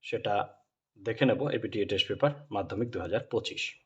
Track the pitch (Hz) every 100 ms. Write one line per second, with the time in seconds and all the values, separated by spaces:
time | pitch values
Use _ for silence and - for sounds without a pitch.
0 | - 113 107 101 - - _ _ _ _
1 | 98 110 135 104 139 117 107 107 101 101
2 | - 101 147 147 - 101 90 104 120 95
3 | 90 107 - 113 - - - -